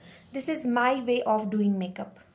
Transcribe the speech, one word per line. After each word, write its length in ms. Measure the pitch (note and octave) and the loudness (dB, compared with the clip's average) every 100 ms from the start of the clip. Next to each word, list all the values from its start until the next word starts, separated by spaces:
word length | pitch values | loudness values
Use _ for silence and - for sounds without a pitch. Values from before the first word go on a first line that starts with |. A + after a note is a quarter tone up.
| - - - | -20 -20 -10
This 140 | C4+ C4 | -4 -2
is 120 | D4 B3 | -2 0
my 240 | A#3+ B3 C4+ A#3+ | 2 2 2 2
way 100 | B3 - | 0 2
of 180 | G#3+ G#3 | 0 0
doing 240 | G#3+ G3+ F#3+ | 0 2 0
makeup, 420 | F#3 F#3 G3 - - | -2 -8 -12 -14 -20